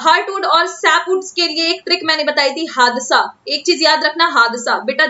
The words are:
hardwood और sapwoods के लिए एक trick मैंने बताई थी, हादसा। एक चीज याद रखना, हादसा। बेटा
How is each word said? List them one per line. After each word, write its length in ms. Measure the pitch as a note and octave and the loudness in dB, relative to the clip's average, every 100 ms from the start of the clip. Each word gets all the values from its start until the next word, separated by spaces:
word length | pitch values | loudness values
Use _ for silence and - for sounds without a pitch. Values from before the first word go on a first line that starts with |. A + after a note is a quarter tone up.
hardwood 420 | D#4+ F4 - - F#4 | 4 2 2 -4 0
और 200 | D#4+ F#4 | 2 0
sapwoods 640 | - E4+ D#4+ F4+ F#4 - | -2 0 0 0 -2 -4
के 160 | - E4+ | -4 -2
लिए 200 | D#4 E4 | -2 -2
एक 120 | F4 | -4
trick 200 | - F4 | -2 -4
मैंने 200 | D#4 D#4 | -2 -2
बताई 260 | D4 D4 C#4 | 0 0 0
थी, 140 | E4 D#4+ | -2 -4
हादसा। 500 | C4 B3 A#3 - C4 - - - | 0 2 0 0 0 0 -6 -10
एक 180 | D4 F4+ | -6 -2
चीज 160 | D#4+ | 2
याद 220 | D4+ D#4 | 2 2
रखना, 220 | D4+ D#4 E4+ C#4 | 0 0 2 4
हादसा। 400 | A#3 A#3+ B3+ G#3+ G#3+ | 2 0 -4 -4 -2
बेटा 200 | C#4 | 0